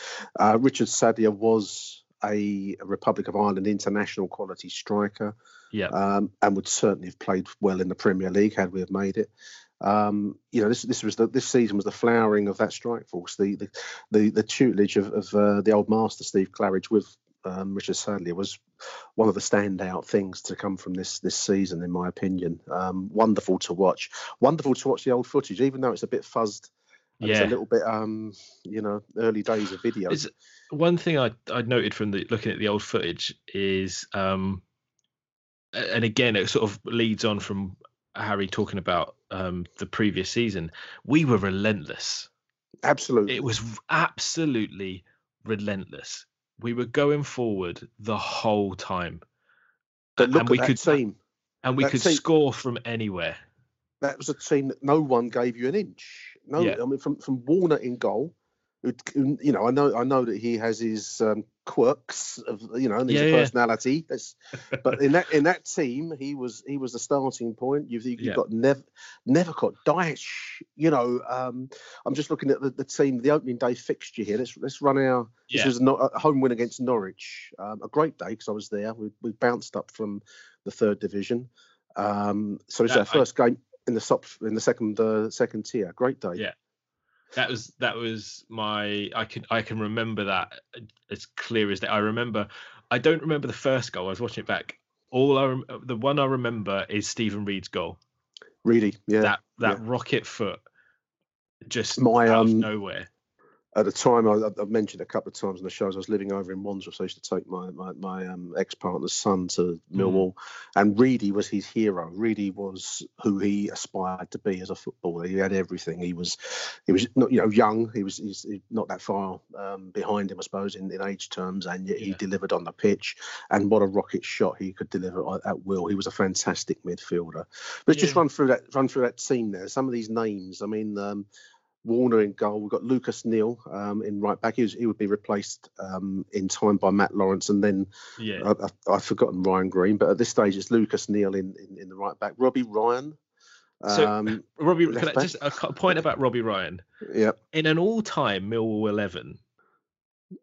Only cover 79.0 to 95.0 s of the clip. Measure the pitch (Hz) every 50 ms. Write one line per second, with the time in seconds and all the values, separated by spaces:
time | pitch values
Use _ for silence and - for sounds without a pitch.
79 | 107 107 - _ - 117 107 - - 120 120 113 - - - 98 - - - -
80 | 110 104 101 101 - _ - - - - _ _ _ 101 - - 117 107 101 98
81 | - 92 101 101 98 - 120 120 127 127 _ _ _ _ _ _ _ _ _ -
82 | 101 104 104 104 104 104 101 104 107 101 101 - - _ - - 117 113 127 120
83 | 101 - - 151 127 - - - 151 - - - _ _ - _ _ - 120 110
84 | - - 131 - - - - - - 110 107 113 - - 120 - 120 107 104 107
85 | 113 110 110 107 107 110 - - 123 110 - 110 104 - - 120 101 85 85 -
86 | 127 127 131 - - 98 87 110 107 92 - - _ _ _ _ _ _ _ _
87 | _ _ _ _ _ _ - 127 123 - 123 120 127 - - - 131 120 101 113
88 | 117 113 113 110 104 - - - - _ 113 113 110 107 107 104 104 104 104 104
89 | 101 - - 113 113 113 - 117 113 - 117 113 107 - 110 110 107 104 107 117
90 | 113 113 110 104 104 98 95 92 - - - - - _ - 120 113 101 _ _
91 | _ _ 104 - - - _ - - - 117 110 107 101 98 95 110 - 107 107
92 | 104 107 110 120 120 120 107 107 101 101 - - - - - - _ _ 123 123
93 | - 156 160 160 143 160 156 147 139 127 113 - - 139 135 127 110 - - 90
94 | 90 95 95 92 123 110 - 113 98 - 104 90 - - - _ _ _ _ _